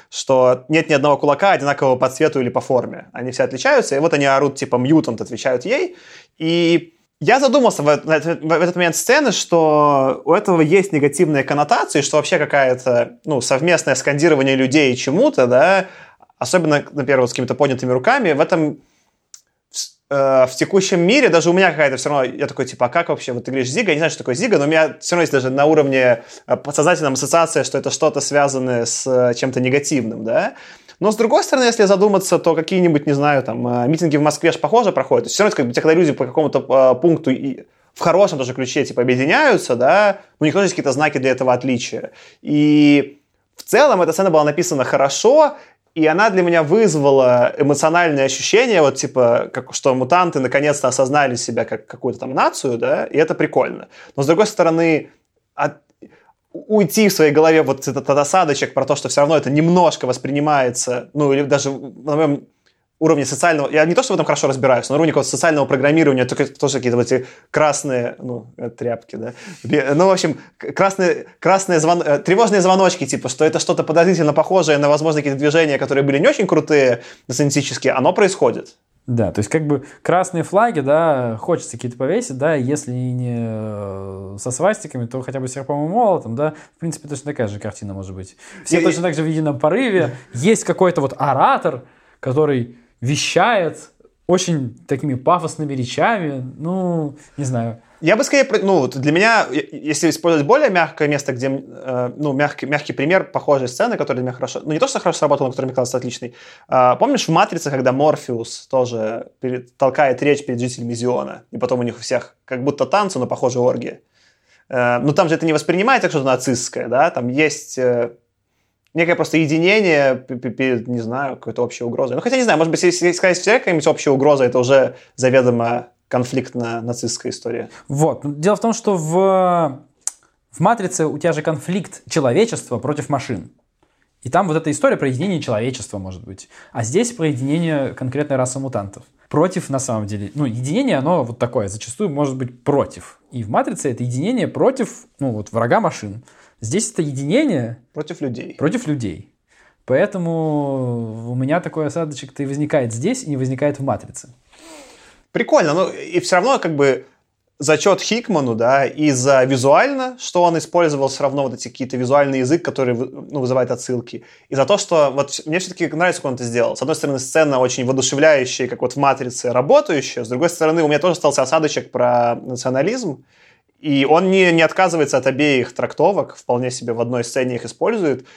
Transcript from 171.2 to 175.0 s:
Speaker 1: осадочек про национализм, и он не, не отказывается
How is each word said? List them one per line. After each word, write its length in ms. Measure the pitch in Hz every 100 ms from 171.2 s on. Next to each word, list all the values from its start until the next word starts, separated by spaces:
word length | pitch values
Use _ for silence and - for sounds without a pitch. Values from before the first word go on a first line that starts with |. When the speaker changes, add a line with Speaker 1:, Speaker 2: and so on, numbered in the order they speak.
| 196 151
Speaker 1:
осадочек 480 | 131 160 151 135 123
про 440 | 123 123 120 120 117
национализм, 880 | 127 123 139 131 165 254 202 127 _ _ _ _ _ _
и 260 | 151 139 135
он 240 | 160 185
не, 220 | 190 180
не 100 | 165
отказывается 560 | 156 - 185 165